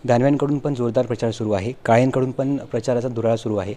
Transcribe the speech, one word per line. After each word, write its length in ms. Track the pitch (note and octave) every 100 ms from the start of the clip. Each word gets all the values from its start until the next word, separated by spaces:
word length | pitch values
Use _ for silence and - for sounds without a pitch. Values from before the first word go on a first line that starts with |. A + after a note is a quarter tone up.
| A#2+
दानव्यांकडून 520 | A#2+ C3+ C#3+ C#3 C#3+
पण 160 | D3
जोरदार 320 | C3 A#2+ A#2 A#2+
प्रचार 260 | A2+ A#2
सुरू 200 | G#2+ G#2+
आहे, 220 | G2+ G2+ C3 -
काळेंकडून 460 | A#2 C3 C3 B2+
पण 260 | C3 C3+ C#3
प्रचाराचा 500 | - A#2+ A2+ A#2+ B2+
धुराळा 280 | A2+ A2+ A2+
सुरू 220 | A2+ G#2
आहे, 160 | F#2+